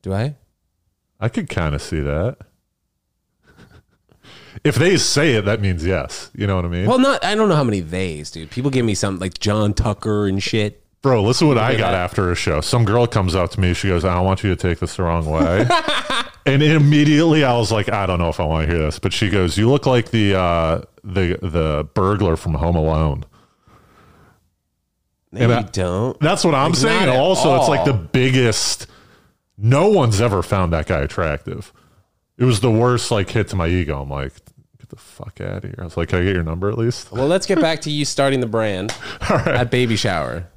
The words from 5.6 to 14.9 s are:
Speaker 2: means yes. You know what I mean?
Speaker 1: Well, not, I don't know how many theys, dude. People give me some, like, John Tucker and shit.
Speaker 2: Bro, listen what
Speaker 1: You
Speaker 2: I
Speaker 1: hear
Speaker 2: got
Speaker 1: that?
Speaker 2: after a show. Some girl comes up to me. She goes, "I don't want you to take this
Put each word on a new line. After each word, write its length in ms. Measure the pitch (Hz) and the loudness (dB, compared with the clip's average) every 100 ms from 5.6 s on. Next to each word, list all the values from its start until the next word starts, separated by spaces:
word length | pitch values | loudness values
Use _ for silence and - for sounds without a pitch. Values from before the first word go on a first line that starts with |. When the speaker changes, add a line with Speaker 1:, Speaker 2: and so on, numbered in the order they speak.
Speaker 2:
means 240 | 98 87 85 | 0 0 0
yes. 460 | 90 67 - - | -2 -4 -12 -16
You 140 | - 101 | -6 -2
know 80 | 95 | -2
what 100 | 87 | -2
I 40 | |
mean? 160 | 87 98 | -2 0
Speaker 1:
Well, 100 | 254 | 2
not, 260 | 269 269 180 | 2 0 -2
I 100 | 214 | 0
don't 140 | 214 | 2
know 60 | 151 | 2
how 60 | 127 | 0
many 160 | 104 | -2
theys, 500 | 80 90 95 76 76 | -4 -6 -6 -6 -12
dude. 180 | 82 80 | -14 -12
People 220 | 120 139 | -6 -2
give 140 | 127 117 | -2 -2
me 100 | 98 | -2
some, 240 | 104 92 | -4 -4
like, 180 | 95 - | -8 -4
John 360 | 104 104 104 | -2 0 0
Tucker 540 | 101 113 101 110 104 101 | 0 -2 -2 -2 -2 0
and 140 | 98 | -2
shit. 400 | - 113 104 - _ _ | -2 -2 -2 -6 _ _
Speaker 2:
Bro, 200 | 135 123 | 0 2
listen 240 | 101 - 156 | 2 2 4
what 100 | 127 | 4
Speaker 1:
You 40 | |
Speaker 2:
I 60 | 110 | 2
Speaker 1:
hear 80 | 127 | 0
Speaker 2:
got 120 | 95 | 0
Speaker 1:
that? 120 | 92 | 0
Speaker 2:
after 280 | 87 - 90 | -2 -2 -2
a 40 | 87 | 0
show. 260 | - 76 | 0 -2
Some 220 | - 123 110 | 0 0 2
girl 200 | 117 120 | 2 2
comes 300 | 110 92 92 | 2 0 0
up 160 | 87 | -2
to 80 | - | 0
me. 140 | 90 87 | 0 0
She 140 | 98 | 0
goes, 140 | 87 92 | 0 2
"I 100 | 87 | 0
don't 100 | 92 | 0
want 180 | 95 | 0
you 60 | 104 | 0
to 60 | 87 | -2
take 240 | 90 85 | -2 -2
this 160 | 87 | -4